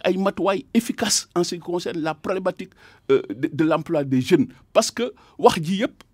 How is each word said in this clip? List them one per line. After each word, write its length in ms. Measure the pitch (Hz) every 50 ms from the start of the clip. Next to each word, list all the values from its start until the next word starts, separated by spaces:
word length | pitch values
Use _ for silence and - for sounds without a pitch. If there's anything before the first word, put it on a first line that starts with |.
| -
ay 140 | 185 185 185
matuwaay 480 | 196 196 196 - 170 196 196 185 - _ -
efficace 560 | 233 - - - - 226 208 - - - - -
en 80 | 170 175
ce 120 | 175 180
qui 60 | 175
concerne 380 | 156 175 170 170 170 185 - 170
la 140 | 151 160 156
problématique, 580 | 156 - - 190 190 190 185 180 - 190 - _ _ - - - _ _ -
euh, 100 | 135 - - -
de, 200 | 104 117 139 165
de 120 | 156 135 160
l'emploi 400 | 156 160 156 156 - 165 151 143
des 180 | 135 135 127
jeunes. 260 | 127 - 185 151 123 - - - _ _ -
Parce 180 | - 226 -
que 220 | - - 233 254 - - - _ _ -
wax 240 | - 233 - 180 156
ji 180 | 156 196 190 233
yëpp 200 | - - - - _